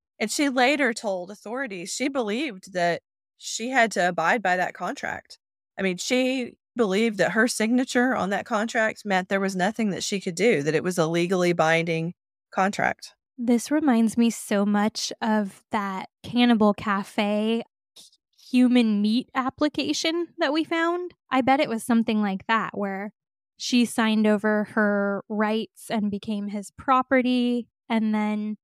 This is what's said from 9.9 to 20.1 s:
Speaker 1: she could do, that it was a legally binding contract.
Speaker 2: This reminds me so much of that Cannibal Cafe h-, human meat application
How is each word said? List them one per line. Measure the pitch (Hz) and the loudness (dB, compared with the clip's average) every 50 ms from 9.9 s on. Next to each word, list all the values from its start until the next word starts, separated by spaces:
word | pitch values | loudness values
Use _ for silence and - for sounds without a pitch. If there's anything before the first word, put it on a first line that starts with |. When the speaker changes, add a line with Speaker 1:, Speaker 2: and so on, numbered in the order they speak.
| 175 - - | -2 -4 -4
Speaker 1:
she | - 208 190 | -4 -4 -4
could | - 190 170 | -4 -4 -2
do, | 165 196 240 214 143 143 | 0 2 2 2 2 2
that | 156 151 | 0 0
it | 151 123 | 0 0
was | 180 180 | 0 0
a | 180 160 | 0 0
legally | 156 170 170 170 175 190 180 180 175 | 2 2 0 0 2 2 2 2 2
binding | 175 170 160 156 165 165 165 170 165 165 165 165 - _ _ _ _ _ _ _ | 2 4 4 4 4 2 2 0 -2 -2 -4 -6 -8 _ _ _ _ _ _ _
contract. | - - 185 202 196 - - - - _ - - _ _ _ _ _ | -2 0 0 0 0 0 0 0 -2 _ -10 -20 _ _ _ _ _
Speaker 2:
This | - 240 220 240 233 - - | -6 0 0 0 0 0 0
reminds | 294 311 311 285 233 226 226 220 - | -2 0 2 4 4 4 4 2 2
me | 240 233 233 | 2 2 2
so | - - - - 220 196 202 | 0 -2 -4 -2 0 0 2
much | 208 208 208 208 220 - - - - - - | 2 2 2 0 0 -2 -4 -8 -8 -8 -4
of | 233 226 214 214 208 190 - - _ _ | -2 0 0 0 0 -4 -8 -14 _ _
that | - 220 196 196 190 185 - - _ _ - | -6 -6 -4 -6 -8 -8 -10 -14 _ _ -12
Cannibal | - - 240 247 240 240 208 214 208 208 | -4 0 4 4 6 6 6 4 4 2
Cafe | - - 220 196 196 196 - - - 208 208 208 214 214 220 226 233 | 2 0 -2 -2 -2 -4 -4 -4 -2 0 0 0 0 0 0 -2 -2
h-, | - _ _ _ _ _ _ - - - _ _ _ _ _ _ - - | -4 _ _ _ _ _ _ -20 -20 -20 _ _ _ _ _ _ -8 0
human | - 247 254 247 247 247 233 220 214 202 | 2 4 4 6 6 4 4 4 2 2
meat | 208 214 220 254 - _ - | 2 2 0 0 -2 _ -4
application | 269 247 262 - - 302 302 - - 277 - 294 - - 320 | -4 -4 -4 -2 0 -2 -2 0 -2 -2 -2 -2 -2 -2 -2